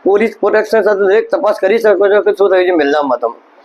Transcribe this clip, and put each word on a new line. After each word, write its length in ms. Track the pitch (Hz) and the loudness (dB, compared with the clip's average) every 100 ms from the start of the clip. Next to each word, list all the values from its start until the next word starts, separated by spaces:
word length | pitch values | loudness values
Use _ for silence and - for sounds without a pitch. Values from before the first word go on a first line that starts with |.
પોલીસ 340 | - 202 220 - | -2 0 -2 -4
પ્રોટેક્શન 420 | 202 214 214 226 | -2 -2 0 0
સાથે 180 | 202 202 | 0 0
દરેક 320 | 202 208 226 | 0 0 0
તપાસ 240 | 359 208 - | -4 -4 -2
કરી 180 | 190 220 | 0 0
શકો 300 | 214 185 202 | 2 2 2
છો 140 | 208 | 2
કે 100 | 196 | 0
શું 180 | 202 196 | 0 2
થયું 160 | 185 185 | 2 0
છે 60 | |
મહિલામાં 480 | 175 143 151 143 120 | 0 0 0 -2 -2
તમે 140 | 117 117 _ _ | -4 -8 _ _